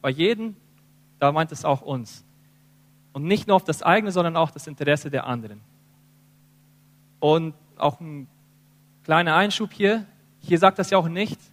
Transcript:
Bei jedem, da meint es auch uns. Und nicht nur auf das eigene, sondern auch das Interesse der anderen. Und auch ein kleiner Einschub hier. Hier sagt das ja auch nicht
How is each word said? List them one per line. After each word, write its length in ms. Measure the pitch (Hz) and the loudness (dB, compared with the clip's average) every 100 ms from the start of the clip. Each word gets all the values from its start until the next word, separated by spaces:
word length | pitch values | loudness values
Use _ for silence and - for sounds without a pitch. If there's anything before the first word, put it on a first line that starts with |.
Bei 80 | 139 | -4
jedem, 460 | 135 175 220 226 202 _ _ _ _ _ _ | 0 0 0 -6 -12 _ _ _ _ _ _
da 120 | 143 | 0
meint 200 | 151 160 | 2 -2
es 140 | 143 151 | -4 -2
auch 160 | 135 | -2
uns. 440 | - 131 110 - _ _ _ _ _ _ _ _ _ | -2 -8 -8 -18 _ _ _ _ _ _ _ _ _
Und 100 | 139 | -8
nicht 240 | 156 208 - | 0 0 4
nur 80 | 190 | 2
auf 80 | |
das 180 | - 156 | 2 -2
eigene, 300 | - 196 208 | 2 2 2
sondern 260 | 180 170 165 | 0 0 0
auch 140 | 165 | -2
das 160 | 147 156 | -4 -16
Interesse 420 | 143 147 147 143 | -6 0 0 0
der 160 | 139 - | -6 -4
anderen. 360 | 120 107 104 _ _ _ _ _ _ _ _ _ _ _ _ _ _ _ _ | -8 -8 -18 _ _ _ _ _ _ _ _ _ _ _ _ _ _ _ _
Und 360 | 147 156 165 151 _ _ | 2 2 0 -10 _ _
auch 220 | 147 - | -4 -4
ein 280 | 160 147 131 _ _ _ _ _ _ _ | -14 -14 -16 _ _ _ _ _ _ _
kleiner 320 | - 160 170 160 | 0 0 4 2
Einschub 380 | 208 - 214 | 2 -2 -6
hier. 320 | - 202 220 202 _ _ _ | 0 0 0 -6 _ _ _
Hier 200 | - 170 | 0 4
sagt 180 | 190 196 | 4 2
das 140 | 190 | 0
ja 80 | 196 | 0
auch 80 | 165 | 0
nicht 320 | 175 214 - _ | -4 -6 -8 _